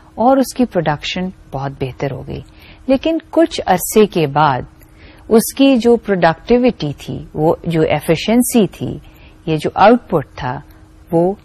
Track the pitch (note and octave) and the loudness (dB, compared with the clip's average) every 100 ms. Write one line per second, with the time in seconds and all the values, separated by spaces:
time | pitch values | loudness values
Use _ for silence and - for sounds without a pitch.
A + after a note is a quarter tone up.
0 | - - A#3 C4+ B3 - A#3+ F3+ D#3 D3 | -14 -2 2 2 0 -2 -2 -2 -2 -4
1 | - F#3 F#3 - - C3+ C#3 C#3 C3 - | -6 -8 -8 -10 -14 -10 -10 -8 -10 -6
2 | C#3+ C3+ C3+ C#3 - - - - - C4 | -8 -8 -12 -14 -16 -20 -20 -12 -2 -2
3 | D#4+ D#4+ - - E4 - - F3+ - A3 | 0 -4 -2 0 0 0 -2 -2 2 2
4 | G#3+ F#3 D3 D3 D3+ B2+ - - - - | 2 2 0 2 2 0 -6 -18 -20 -20
5 | - - - A3+ - - C4+ B3+ A#3 A#3 | -20 -20 0 2 2 2 2 4 4 2
6 | - G3 E3 D#3+ - A#3+ B3 - D3 C3+ | 0 0 2 0 0 2 2 0 -6 -8
7 | - C3+ D3 - D#3 - - E3 D#3 D3 | -12 -12 -10 -2 0 0 -2 -2 0 0
8 | - D#3+ - A#3+ B3 A#3+ F3+ - B2 D3 | 0 -2 0 0 2 2 0 -2 -10 -10
9 | - - - - - D#3 - - G3 A#3+ | -16 -20 -20 -12 -4 -4 -2 2 4 4
10 | - E3 B2 - C3 C#3 - - - - | 0 -6 -6 -8 -8 -8 -14 -20 -20 -20
11 | - E3+ F3 G#3 | -4 -2 0 -4